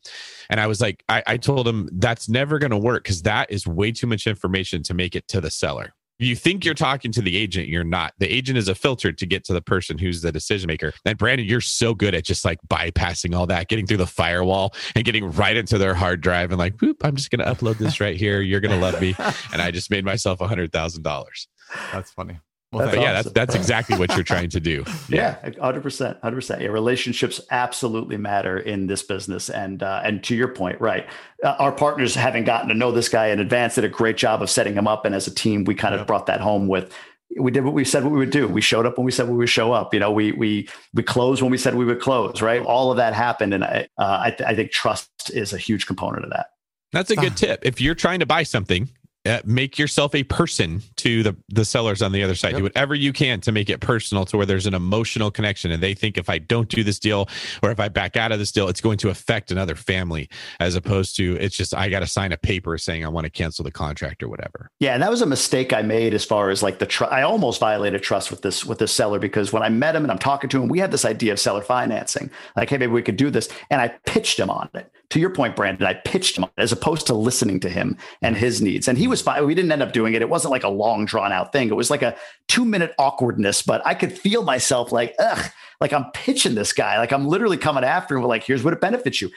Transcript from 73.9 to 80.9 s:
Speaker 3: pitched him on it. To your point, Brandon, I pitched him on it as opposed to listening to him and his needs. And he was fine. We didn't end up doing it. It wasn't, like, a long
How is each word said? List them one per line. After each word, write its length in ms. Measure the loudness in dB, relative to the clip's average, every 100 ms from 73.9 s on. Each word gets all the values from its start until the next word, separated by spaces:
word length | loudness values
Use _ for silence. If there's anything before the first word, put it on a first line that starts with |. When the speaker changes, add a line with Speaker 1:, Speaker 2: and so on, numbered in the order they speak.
| -2 0
Speaker 3:
pitched 340 | 0 0 0
him 80 | 0
on 220 | -2 -6
it. 180 | -10 -14 _ -2
To 80 | 2
your 120 | 2
point, 260 | 2 0 2
Brandon, 280 | 0 2 0
I 60 |
pitched 440 | 0 -2 0 0 -2
him 60 |
on 60 | -4 0
it 60 |
as 80 | 0
opposed 380 | 2 2 0 2
to 60 |
listening 440 | 2 2 2 2 0
to 80 | -2
him 300 | -2 -2 -4 -10 -8
and 140 | -4 0
his 260 | 0 2
needs. 240 | 0 0 0
And 100 | 2
he 120 | 2
was 120 | 0
fine. 240 | 0 0
We 120 | 2 2
didn't 160 | 2
end 100 | 0
up 100 | 0
doing 220 | 0 2
it. 80 | 2
It 60 | 2
wasn't, 240 | 0 0
like, 100 | 0
a 60 | 0
long 360 | 0 2